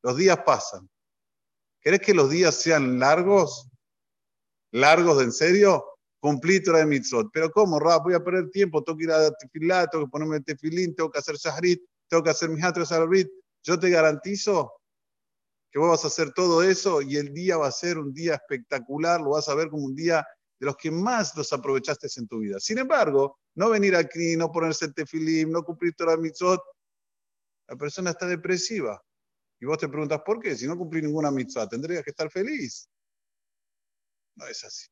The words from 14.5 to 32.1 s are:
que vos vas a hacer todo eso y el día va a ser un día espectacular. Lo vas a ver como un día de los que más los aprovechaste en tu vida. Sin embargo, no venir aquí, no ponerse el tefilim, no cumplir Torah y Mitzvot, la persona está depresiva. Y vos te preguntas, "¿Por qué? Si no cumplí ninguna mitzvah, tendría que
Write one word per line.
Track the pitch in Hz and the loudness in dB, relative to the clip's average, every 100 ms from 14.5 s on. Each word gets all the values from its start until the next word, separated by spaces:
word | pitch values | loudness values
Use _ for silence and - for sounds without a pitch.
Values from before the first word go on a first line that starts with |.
| 190 127 - _ _ _ _ _ _ _ _ _ | -2 -2 -10 _ _ _ _ _ _ _ _ _
que | 143 | 0
vos | 165 | 2
vas | 160 | 2
a | 156 | 0
hacer | - 156 | -4 -4
todo | 151 180 165 | 0 2 4
eso | 185 185 196 160 | 4 2 0 0
y | 139 147 | -2 -4
el | 143 | -4
día | 147 180 170 | -4 -2 0
va | 143 | 0
a | |
ser | 127 175 165 | -2 -6 -4
un | 143 | -6
día | 135 170 147 | -6 -4 -4
espectacular. | - 135 117 139 117 143 170 170 | -4 -10 -6 -8 -6 -4 0 0
Lo | 147 | 0
vas | 151 147 | -2 -2
a | 143 | -2
ver | 160 | -2
como | 151 135 | -6 -8
un | 135 | -4
día | 165 160 143 - _ _ | 0 0 -2 -16 _ _
de | 135 | -8
los | 139 | -6
que | 165 | -6
más | 165 208 240 165 151 | -4 -2 -2 -4 -6
los | 147 | -6
aprovechaste | 143 139 135 135 143 139 - | -6 -2 -4 -2 -8 -8 -12
en | 113 | -10
tu | 113 | -8
vida. | 107 98 | -6 -6
Sin | - 220 | -6 -4
embargo, | 262 294 175 139 139 - _ - | 0 2 4 2 2 -4 _ -2
no | 208 | 0
venir | 214 202 180 | 2 4 2
aquí, | 165 165 170 165 | 0 -2 -2 0
no | 165 | -2
ponerse | 165 165 156 160 | -2 -2 -4 -6
el | |
tefilim, | 143 147 160 160 160 156 | -6 -8 -6 -2 0 0
no | 165 | -2
cumplir | 170 160 175 165 | -6 -6 -6 -2
Torah | 170 | 0
y | 160 | 0
Mitzvot, | 160 151 180 185 - _ _ _ _ _ _ _ _ _ _ | -2 -2 0 0 -2 _ _ _ _ _ _ _ _ _ _
la | 127 | -10
persona | 147 165 185 | -10 -6 -6
está | 160 180 | -4 -4
depresiva. | 175 170 180 180 220 127 101 _ _ _ _ _ _ | -4 -2 -4 -4 -6 -6 -8 _ _ _ _ _ _
Y | 123 | -6
vos | 156 | -4
te | 151 | -4
preguntas, | 143 147 151 | -6 -4 -4
"¿Por | 151 226 | -4 -6
qué? | 220 127 | -4 -6
Si | 127 | -6
no | 175 | -8
cumplí | 170 160 | -6 -4
ninguna | 151 151 147 | -4 -2 -2
mitzvah, | 135 123 - 107 | -2 -4 -6 -6
tendría | 120 156 175 | -8 -6 -8
que | 147 | -8